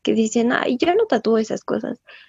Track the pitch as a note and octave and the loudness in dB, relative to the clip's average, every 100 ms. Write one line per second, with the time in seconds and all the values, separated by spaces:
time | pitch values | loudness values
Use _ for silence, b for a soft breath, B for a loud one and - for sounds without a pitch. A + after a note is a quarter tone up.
0 | - G#3+ A3 A#3+ A#3 - - B3 E4 F#4 | -2 0 2 2 0 0 0 0 2 2
1 | A4+ A#3+ G#3+ A3+ A3 - - G#3+ - - | 2 0 2 0 0 -6 -4 -6 -6 -10
2 | B B | B B